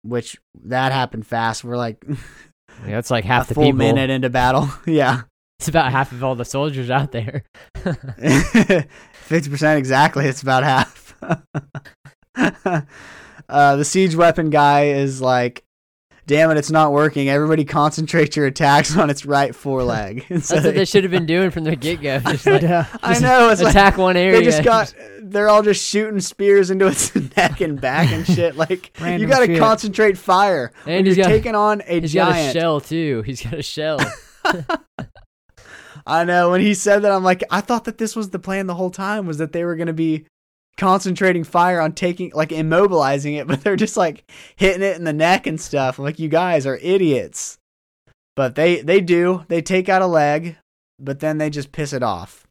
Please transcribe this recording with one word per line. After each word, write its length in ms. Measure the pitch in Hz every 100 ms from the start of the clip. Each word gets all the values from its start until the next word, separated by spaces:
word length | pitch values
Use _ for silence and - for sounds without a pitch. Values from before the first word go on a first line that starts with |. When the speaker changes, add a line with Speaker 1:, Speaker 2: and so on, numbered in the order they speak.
Speaker 1:
Which, 380 | 107 120 117 - _ -
that 280 | 95 127 131
happened 340 | 131 123 113 107
fast. 360 | 117 113 110
We're 140 | 120 120
like, 260 | 120 110 -
<laughs> 800 | 143 - - - _ _ - 107
Speaker 2:
Yeah, 120 | 104
it's 120 | -
like 140 | 123 98
half 180 | 123
Speaker 1:
a 40 | 127
Speaker 2:
the 60 | 127
Speaker 1:
full 80 |
Speaker 2:
people. 120 | 151 135
Speaker 1:
minute 280 | - 139 135
into 220 | 135 127
battle. 400 | 123 123 131 143 -
<laughs> 80 | -
Yeah. 380 | 156 131 127 117 _ _ _
Speaker 2:
It's 60 | -
about 240 | 160 135
half 220 | 131 135
of 100 | 123
all 140 | 131 123
the 80 |
soldiers 440 | 120 139 147 135 123
out 220 | 131 135
there. 320 | 117 107 139 - _
<laughs> 100 | -
Speaker 1:
<laughs> 1120 | - - 156 - - 143 135 - 240 196 180 143 - -
Fifty 380 | - - 160 143
percent 260 | 143 151 151
exactly. 440 | 131 131 151 139
It's 160 | 156 131
about 220 | 131 131
half. 540 | 143 131 127 - - - - 165 _ 147 - - - _ - _ _ -
<laughs> 500 | - - - 170 139 - - - - - -
Uh, 260 | 139 143 139
the 80 |
siege 300 | 147 185 190
weapon 360 | 160 170 165 156
guy 340 | 147 143 143 147
is 320 | 139 139 135
like, 440 | 127 127 123 123 _ _ _ _ _ _ -
"Damn 220 | 147 160
it, 60 | 156
it's 120 | 143
not 220 | 156 156
working. 360 | 143 151 147 139
Everybody 360 | 139 139 156
concentrate 720 | 147 156 151 151 156 170 151 -
your 100 | 139
attacks 500 | 139 151 143 147 160
on 140 | 156
its 140 | 139 139
right 260 | 143 139
foreleg." 760 | 113 143 135 123 113 101 113 -
<laughs> 20 |
Speaker 2:
That's 20 |
Speaker 1:
Instead 340 | 175 - 170
Speaker 2:
what 100 | 151 151
they 60 |
Speaker 1:
of 60 | 190
Speaker 2:
should 140 | 208
have 80 | 190
been 160 | 180 165
doing 240 | 170 190
from 140 | 165
the 100 | 156
get-go. 440 | 131 143 170 147 135
Speaker 1:
<laughs> 60 | 123
Speaker 2:
Just, 160 | 147 -
like, 160 | 196
Speaker 3:
Yeah. 240 | 165 175 160 -
Speaker 1:
I 60 | -
Speaker 2:
just 80 | 233
Speaker 1:
know, 260 | 254 254 233
it's 120 | 208
like, 80 | 226
Speaker 2:
attack 240 | 202 196 190
one 180 | 185
Speaker 1:
they 140 | 180 180
Speaker 2:
area. 140 | 226
Speaker 1:
just 180 | 240 151
got, 320 | 233 226 208 - 214 196
they're 280 | 208 202 208
all 140 | 214
just 200 | 208 190
shooting 360 | - 202 220 208
spears 500 | 180 - 196 202 180
into 160 | 190 190
its 260 | 139 -
<laughs> 220 | - 135 -
neck 240 | 160 156
and 180 | 170 143
back 320 | 127 139 160
and 120 | 107
shit. 300 | - 180 170
Like, 400 | 139 160 185 - -
Speaker 3:
<laughs> 40 |
Random 220 | 165 180
Speaker 1:
you 40 | 214
gotta 200 | 269 233
Speaker 3:
shit. 120 | 165
Speaker 1:
concentrate 600 | 156 220 214 190 214 185
fire 520 | - 185 202 170 120 -
Speaker 2:
And 100 | - 170
Speaker 1:
when 100 | 190
Speaker 2:
he's 100 | 185
Speaker 1:
you're 80 |
Speaker 2:
got, 60 | 185
Speaker 1:
taking 240 | 220 233 214
on 260 | 214 214 -
a 140 | 170
Speaker 2:
he's 120 | 165
Speaker 1:
giant. 420 | 165 185 175 147
Speaker 2:
got 20 | 165
a 40 |
shell, 200 | 165 151
too. 420 | - 160 156 123 101
He's 160 | 127
got 120 | 113
a 80 | 156
shell. 360 | 139 - 156 151 - 605 - _
<laughs> 340 | 359 185 151 330 _ - - - _ _ _ _ - - - - -
Speaker 1:
I 180 | 156
know. 260 | 170 175 175
When 100 | 180
he 140 | 208
said 280 | 202 202 202
that, 100 | 208
I'm 120 | 196
like, 180 | 185 185 -
I 100 | 180
thought 240 | 202 240
that 140 | 226 220
this 180 | 220 226
was 140 | 202
the 80 | 185
plan 280 | 185 190 190
the 80 |
whole 160 | 175 185
time, 360 | 180 196 214 190
was 120 | 151
that 140 | 156
they 120 | 170
were 120 | 175 165
gonna 160 | 170
be 340 | 160 160 156 156 _ _ _ _ -
concentrating 680 | 190 190 190 180 190 180
fire 360 | 156 - 175 180
on 120 | 156
taking, 380 | - 180 175 180
like, 140 | 151 156
immobilizing 880 | 160 160 165 202 180 135 139 147 147
it, 80 | 147
<laughs> 20 |
but 140 | 139
they're 140 | 208 196
just, 200 | 214 -
like, 260 | 175 147 _ - - _
hitting 260 | 190 185
it 140 | 196 170
in 80 |
the 80 | 170
neck 340 | 151 165 196 -
and 140 | 156
stuff. 380 | - 147 131 127
Like, 200 | 139 151
"You 100 | 160
guys 380 | 156 180 165 135
are 100 | 131
idiots." 800 | 165 190 175 131 82 - - - _ _ _ _ _ _ _ -
But 180 | 131
they, 260 | 131 165 175
they 200 | 135 190
do. 420 | 175 175 175 185 -
They 120 | 170
take 280 | 160 190 185
out 100 | 190
a 60 | 185
leg, 500 | 165 147 151 165 160 _ _ _ _
but 220 | 135 139
then 160 | 156 156
they 120 | 151
just 220 | 147 135
piss 200 | - 147
it 100 | 139
off. 420 | 120 92 92 - _